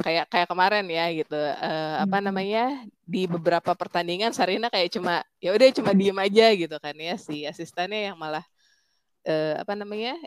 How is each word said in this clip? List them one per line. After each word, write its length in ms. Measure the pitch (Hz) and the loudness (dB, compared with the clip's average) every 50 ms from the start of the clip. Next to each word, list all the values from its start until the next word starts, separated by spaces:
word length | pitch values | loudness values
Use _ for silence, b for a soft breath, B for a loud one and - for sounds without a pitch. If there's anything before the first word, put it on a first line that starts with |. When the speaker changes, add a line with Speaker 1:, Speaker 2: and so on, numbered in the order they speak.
| 175 | -2
Speaker 1:
kayak, 240 | 165 165 165 151 - | 0 0 0 0 2
kayak 160 | - 175 175 | 2 2 2
kemarin 400 | - 175 180 185 196 208 208 196 | 2 2 2 4 4 4 2 0
ya 240 | 180 165 165 165 170 170 156 | 0 -2 0 0 0 0 -2
gitu. 160 | 151 - 151 | -4 -4 -2
Eh, 640 | 151 147 - - - - 156 160 156 156 156 156 135 | -2 -2 -2 -4 -4 -4 -4 -4 -4 -4 -4 -2 -2
apa 240 | 202 190 190 202 | 0 0 0 0
Speaker 2:
Mm-mm. 40 | 202 196 | 0 0
Speaker 1:
namanya, 560 | 190 190 190 196 214 220 240 262 285 262 233 - - _ | -2 -2 -2 -2 0 0 0 0 -2 -6 -12 -18 -20 _
di 240 | _ 165 170 175 185 | _ -6 -2 -2 -2
beberapa 480 | 175 175 170 160 170 170 170 - - 175 | -2 -2 0 0 2 2 2 0 0 -2
pertandingan 560 | - - - - 175 170 170 175 185 214 226 | -2 -4 -4 -2 -2 -2 -2 -2 -2 -2 -2
Sarina 400 | 240 262 190 175 190 214 220 240 | 0 0 0 0 0 -2 -2 -2
kayak 240 | - 196 175 180 - | 0 0 0 0 -2
cuma, 320 | 214 180 180 175 160 - - _ _ | -4 -2 0 0 -2 -2 -6 _ _
ya 80 | - 170 | -2 0
udah 160 | 196 214 262 262 254 | 4 6 6 6 6
cuma 160 | - 226 208 196 190 | 4 2 4 4 6
diem 160 | 196 196 190 | 4 4 2
aja 400 | 196 190 202 196 220 226 226 214 | 0 -2 4 6 6 6 6 6
gitu 240 | 185 170 151 156 147 | 4 0 -4 -6 -10
kan 160 | - 147 143 | -10 -10 -10
ya, 240 | 156 156 170 185 190 | -8 -8 -8 -8 -8
si 240 | - - 151 147 | -8 -10 -8 -8
asistennya 720 | 147 147 156 - 165 156 - 170 175 190 214 214 208 196 190 | -8 -10 -10 -10 -14 -10 -6 -6 -4 -4 -4 -4 -6 -6 -8
yang 0 | |
malah, 320 | 165 160 156 151 156 170 _ _ _ _ _ _ _ _ _ _ _ _ _ _ _ _ | -8 -8 -6 -6 -6 -8 _ _ _ _ _ _ _ _ _ _ _ _ _ _ _ _
eh, 320 | 165 160 156 156 156 151 - | -2 0 0 0 -2 -2 -4
apa 160 | 180 - 202 | -4 -6 -8
namanya, 400 | 208 202 202 208 214 226 247 285 339 311 | -8 -8 -8 -8 -6 -6 -6 -8 -8 -12